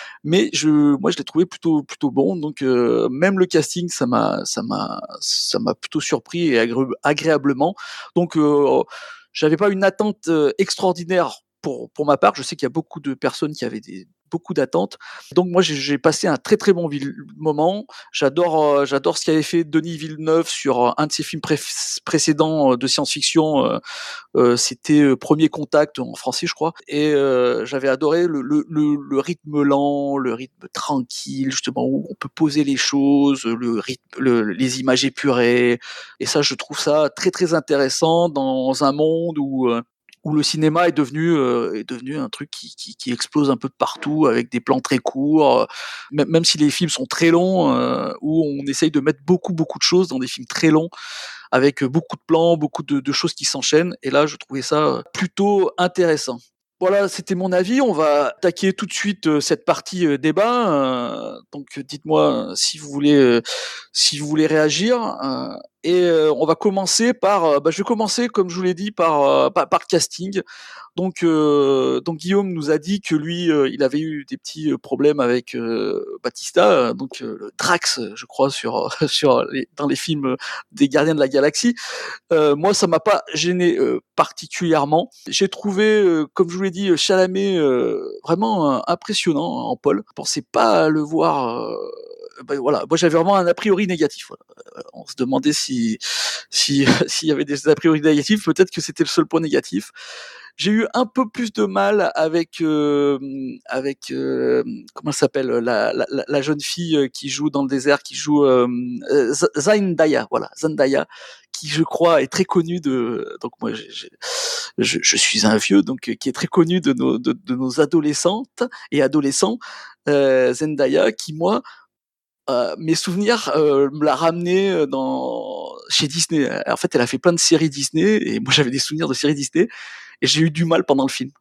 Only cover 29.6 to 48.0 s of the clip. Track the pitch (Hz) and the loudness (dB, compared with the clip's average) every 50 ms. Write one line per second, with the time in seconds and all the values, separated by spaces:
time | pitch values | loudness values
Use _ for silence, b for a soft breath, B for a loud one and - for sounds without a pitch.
29.6 | 143 143 139 139 143 143 143 139 139 139 139 139 127 123 113 120 131 - _ _ | 2 4 2 2 2 0 -2 -2 -2 -4 -4 -2 -2 -4 -4 -6 -8 -14 _ _
30.6 | - - - - - - 143 131 123 - - - - 139 135 135 131 135 127 - | -20 -14 -12 -8 -6 -4 -2 -4 -4 -6 -10 -12 -12 -8 -6 -6 -4 -4 -4 -4
31.6 | - - - 123 127 131 135 143 160 - - - - 139 - - 160 147 139 151 | -6 -6 -4 -4 -2 -2 -2 -4 -4 -8 -12 -12 -14 -12 -2 0 0 2 2 2
32.6 | 143 139 135 123 - - 143 139 139 139 143 139 143 143 139 131 - 113 113 117 | 0 2 0 0 0 0 0 2 4 4 4 4 4 4 2 0 -2 -4 -4 -2
33.6 | 123 117 117 104 - - 98 - _ _ - - 135 131 120 117 107 107 87 110 | -2 -2 -2 -2 -4 -6 -10 -12 _ _ -8 -2 2 4 4 4 2 0 0 -2
34.6 | 131 127 - 131 127 131 131 131 139 131 - - - 139 123 123 120 120 120 123 | -2 -2 -2 0 2 2 2 2 2 -2 -4 -2 0 0 2 4 4 4 4 4
35.6 | 123 120 120 120 B B B B B B B - 143 - - 147 143 - 127 - | 4 2 2 0 B B B B B B B -8 -6 -2 0 0 0 0 -2 -6
36.6 | - - 143 - - 151 147 156 151 139 - - - 185 - - 185 156 165 156 | -8 -10 -8 -4 0 2 2 2 2 0 -2 -2 -2 -2 0 0 0 0 2 0
37.6 | - - 151 139 135 131 - - 165 160 165 170 175 170 143 - - - 131 131 | 0 0 2 2 2 0 0 0 2 2 4 4 2 2 0 -2 -2 -2 -2 0
38.6 | 127 131 - - 147 135 139 147 156 160 160 165 170 170 160 147 139 139 135 131 | 0 -2 0 2 2 2 2 2 2 2 2 0 -2 -4 -4 -4 -4 -4 -2 0
39.6 | 127 120 117 117 117 _ _ _ _ _ _ _ - 156 151 151 143 - - 156 | 0 0 0 -2 -4 _ _ _ _ _ _ _ -6 -2 0 0 0 0 0 0
40.6 | 156 156 156 170 175 170 143 156 143 123 143 156 165 170 165 143 131 123 120 120 | 2 2 2 2 2 2 2 0 0 -2 -2 -2 0 2 2 2 2 2 0 0
41.6 | 117 - 104 107 95 - 127 113 123 131 151 151 127 107 - - 147 - - - | -2 -2 -4 -6 -8 -10 -12 -12 -10 -8 -8 -8 -8 -8 -10 -12 -14 -14 -14 -16
42.6 | - - - - - - - - - - 120 - - - - 151 143 139 131 113 | -18 -18 -18 -16 -16 -16 -16 -10 -6 -6 -4 -4 -6 -2 0 2 2 2 2 0
43.6 | - 131 - - - - - - - 143 151 156 156 127 113 120 120 - - 120 | -2 -6 -4 -4 -4 -4 -4 -6 -4 -2 0 2 2 2 2 0 -2 -4 -6 -4
44.6 | - - 131 131 - - 135 123 - - - 135 139 147 156 156 147 135 123 113 | -2 0 0 0 0 0 -2 -2 -2 -4 -4 -2 0 2 4 4 6 6 4 4
45.6 | 110 B B B B B B B B B 143 151 143 - 165 165 170 - - 156 | 2 B B B B B B B B B -2 -2 0 2 2 2 2 2 2 2
46.6 | 151 143 - - 180 151 - - 131 - - - 170 165 165 170 180 185 190 180 | 2 2 2 0 -2 -2 -2 -4 -6 -6 -2 0 2 4 4 4 4 2 2 2
47.6 | 160 139 127 123 123 127 127 123 | 2 2 2 0 0 -2 -2 -4